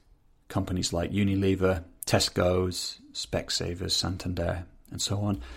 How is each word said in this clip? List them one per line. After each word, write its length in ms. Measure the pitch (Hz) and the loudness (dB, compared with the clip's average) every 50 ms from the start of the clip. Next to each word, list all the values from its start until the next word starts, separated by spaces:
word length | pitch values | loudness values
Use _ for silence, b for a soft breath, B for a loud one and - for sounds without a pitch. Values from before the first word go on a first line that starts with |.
| _ _ _ _ _ _ _ _ _ | _ _ _ _ _ _ _ _ _
companies 440 | - - 101 92 - 90 90 - - | -4 -2 -2 -2 0 -2 -2 0 0
like 200 | 85 85 87 - | 0 -2 -2 0
Unilever, 720 | - 101 101 98 98 98 98 95 95 95 95 92 92 85 - - - - - | 0 2 2 4 4 4 4 4 4 4 4 4 2 2 -2 -10 -14 -8 -2
Tesco's, 920 | - - 98 - - - 98 90 90 92 92 92 90 87 - - - - - - - - | 2 2 2 2 2 2 2 4 4 4 4 2 0 -2 -4 -8 -8 -10 -14 -20 -16 -12
Specsavers, 800 | - - - - 87 - - - - 90 87 87 92 90 87 | -12 -8 -4 -4 -4 -4 -2 -4 -2 -2 -4 -6 -6 -4 -2
Santander, 720 | - - - 90 95 87 - 92 90 90 85 87 90 87 85 - - - - - | -2 0 0 -2 -4 -4 -4 -4 -4 -2 -2 -2 -2 -4 -8 -12 -18 -20 -18 -14
and 100 | - - | -8 -6
so 180 | - - 101 98 | -4 -2 -2 0
on. 220 | 104 104 98 B B B B | 0 0 -2 B B B B